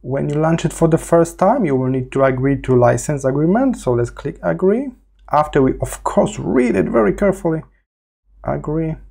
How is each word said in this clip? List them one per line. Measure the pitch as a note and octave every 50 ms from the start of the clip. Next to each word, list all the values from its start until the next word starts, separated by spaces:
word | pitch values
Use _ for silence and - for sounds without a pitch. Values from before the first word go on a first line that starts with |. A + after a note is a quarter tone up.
When | - C3+ B2+ C#3 D3 D3
you | D3
launch | D3 D#3 D#3+ E3 D#3+ -
it | E3 -
for | - E3 E3
the | D#3 D#3
first | - - - E3+ E3+ E3 - -
time, | F3+ F#3+ A#3+ C#4+ G#3+
you | D#3 C3+
will | B2+ C3 B2+
need | C3 C3 B2+ B2+ -
to | C3+ C3+
agree | C3+ C3 B2+ C3 C#3 C#3 C3+
to | - - B2+
license | B2 A#2+ A#2 B2 A#2+ - - D3+ C#3 C3+
agreement. | C3+ C3+ C#3+ D3+ E3 F#3+ A#3 C4+ C4+ A#3+ -
So | - B2+
let's | B2 A#2+ A#2+ A#2
click | - - - C#3+ - -
agree. | - F3 E3 E3+ F#3 F#3+ G#3 A#3+ C#4+ C#4 - _ _ _ _ _ _ -
After | - D3 D3+ D3 - D3
we, | C3 C3 - -
of | - - - - -
course, | - - - - - - -
read | C#3 D3+ G3+ C4 B3+ A#3+ G3
it | F#3+ E3+
very | - A3+ A#3+ A3 G3 F#3
carefully. | - G#3 G3 F#3+ G3 - E3+ D#3+ D#3+ - _ _ _ _ _ _ _ _ _ _ _ _ _ _ - -
Agree. | - C#3+ D3 D3 - D3+ D#3+ E3 D#3+ D#3 - - -